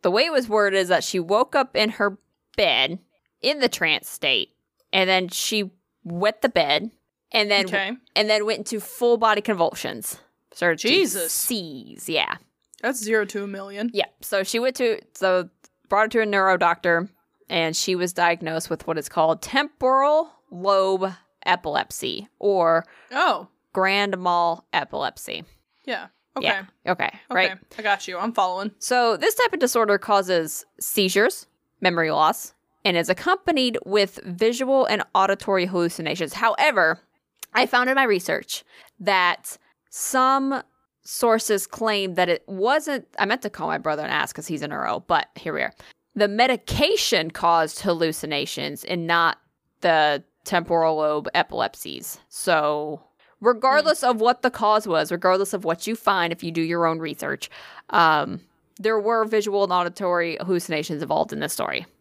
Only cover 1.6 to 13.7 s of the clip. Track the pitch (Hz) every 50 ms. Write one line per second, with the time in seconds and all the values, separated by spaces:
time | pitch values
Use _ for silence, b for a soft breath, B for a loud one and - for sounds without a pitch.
1.6 | 262 - _ 254 214 214 - - 208 202 196 - _ _ _ _ _ _ _ -
2.6 | 208 165 131 113 131 143 170 185 _ _ _ _ _ _ _ _ - 262 302 294
3.6 | 262 240 - - 180 160 151 - - - - - - 143 131 107 - _ _ _
4.6 | _ _ _ _ _ _ - 190 185 185 190 185 185 175 - - - - 220 214
5.6 | 202 190 _ _ _ _ _ _ _ 170 170 170 190 214 214 - - 262 - 180
6.6 | 156 143 143 147 - - _ _ _ _ _ _ _ _ - 240 208 208 202 202
7.6 | 190 175 208 196 196 196 240 254 _ _ _ - 214 214 214 214 208 214 220 -
8.6 | 208 - 240 214 - - - - 247 240 240 220 226 226 214 208 202 - 214 175
9.6 | 170 160 - - - - - 110 - - - - _ _ _ _ _ _ _ -
10.6 | 175 175 165 156 - 220 285 381 370 240 180 196 170 165 - - - - 247 214
11.6 | 175 160 139 131 - - - - - - 165 147 87 - - - _ _ _ _
12.6 | _ _ - _ - 233 269 240 214 214 220 220 208 202 - 202 202 202 196 196
13.6 | 196 196